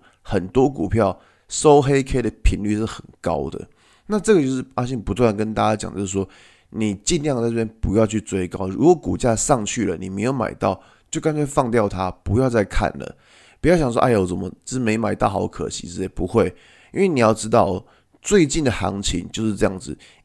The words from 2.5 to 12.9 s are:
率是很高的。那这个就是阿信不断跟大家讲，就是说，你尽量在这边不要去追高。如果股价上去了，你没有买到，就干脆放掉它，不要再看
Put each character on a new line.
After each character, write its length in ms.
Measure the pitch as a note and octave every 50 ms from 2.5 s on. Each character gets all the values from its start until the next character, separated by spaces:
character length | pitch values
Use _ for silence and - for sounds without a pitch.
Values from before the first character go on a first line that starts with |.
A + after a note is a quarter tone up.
| G2+ F2+
率 140 | G2+ G#2 G#2+
是 80 | G#2 A2+
很 180 | A2 - - - - - _
高 260 | - F2 E2 D2 C2+ C#2
的。 180 | - - - - _ _ _ _ _ _ _ -
那 120 | G#3 G#3
这 140 | - G#3+ G#3+
个 80 | F3
就 120 | C#3 C3 C3
是 80 | B2+ B2 - _
阿 100 | - B2
信 160 | A#2+ C3+ A2+
不 140 | G2 - G2
断 200 | G#2+ B2 A2+ G2+
跟 200 | G#2 G#2+ A2 G#2+
大 120 | A2 G#2+
家 80 | G#2+ G#2+
讲， 200 | G#2 - F2+ -
就 60 | F#2
是 60 | G2+
说， 220 | F#2 F#2+ G2 F#2 - - - - - _ _ _ _
你 240 | - G#2 A2 G#2+ G2
尽 260 | F#2 - - F3 D#3+
量 180 | C#3+ D3+ C3+ A#2
在 80 | A#2 A#2
这 60 | A#2
边 120 | A2+ A2+ G#2+ - _
不 160 | - - F#2+
要 100 | A2+ A2
去 140 | G#2 A2 G#2+
追 260 | - - G2+ F#2+ F2+
高。 220 | F2 - F#2 F#2+ F#2+
如 160 | F#2+ - C3
果 100 | E3+ F3+
股 220 | D3+ - F2 F#2
价 180 | - - A#2+ A2+
上 300 | G#2+ - - C#3+ A#2 G#2
去 200 | - - B2+ G#2
了， 120 | F2+ E2+
你 140 | - F2 F#2+
没 120 | F#2+ G2
有 100 | G#2+ B2+
买 200 | C#3 B2+ A2 - -
到， 260 | - - G2+ F#2 - - - _ _ _ _
就 100 | - E3
干 120 | - D#3+ D3+
脆 120 | D3+ D3
放 240 | C#3 - D3+ C3+ A#2
掉 180 | A2 A#2 G#2 G2+
它， 220 | - F#2 F#2+ F#2
不 280 | - - _ - G2 A#2+
要 100 | C3 B2+
再 140 | A#2 A2+ G2
看 240 | - - - G#2 C#2+